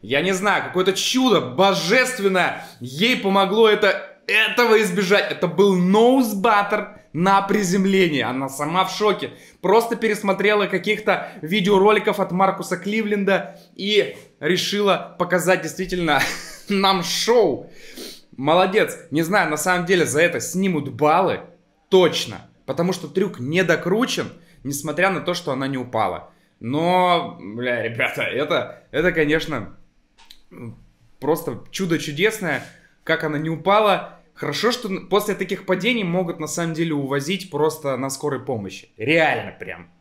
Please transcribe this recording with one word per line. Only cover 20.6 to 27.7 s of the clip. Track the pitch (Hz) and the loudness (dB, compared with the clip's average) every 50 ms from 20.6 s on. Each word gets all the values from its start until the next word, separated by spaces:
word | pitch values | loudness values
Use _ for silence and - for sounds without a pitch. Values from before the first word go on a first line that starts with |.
| 196 196 175 151 - 135 | -2 0 0 -2 -4 -6
баллы. | 120 110 147 151 156 180 190 160 110 - - - - _ _ _ _ _ _ _ | -4 0 2 4 4 4 2 2 0 -4 -6 -14 -20 _ _ _ _ _ _ _
Точно. | - 185 180 160 - - - 120 101 85 - - _ _ _ - | 4 6 6 6 2 -2 -6 -8 -12 -16 -18 -20 _ _ _ -8
Потому | 131 147 170 180 | -4 -2 -2 -2
что | 185 180 - 151 | -2 -4 -8 -6
трюк | - 190 208 185 - - | -4 -4 -4 -4 -4 -8
не | 123 135 160 185 185 | -8 -2 0 0 2
докручен, | 165 165 - - 175 185 220 254 254 - - 131 - - - - _ - - | 2 0 0 0 -2 0 0 0 -2 -2 -6 -6 -8 -10 -18 -20 _ -20 -12
несмотря | - 131 143 143 - 160 147 156 180 196 | -10 -8 -8 -6 -6 -6 -2 0 0 0
на | 190 151 | 0 -2
то, | - 175 175 | -4 -4 -6
что | 170 - 156 | -4 -4 -6
она | 135 127 135 | -4 -4 -4
не | 135 139 | -4 -4
упала. | 131 123 120 - 110 104 95 87 78 - - _ _ _ _ _ _ | -6 -8 -4 -2 -2 0 0 -2 -6 -12 -16 _ _ _ _ _ _
Но, | - 113 131 151 165 175 180 185 185 180 175 170 - - - - | -8 -6 -4 -2 0 2 2 4 4 4 2 2 0 -6 -12 -14
бля, | - 98 104 117 123 127 | -16 -14 -10 -6 -4 -4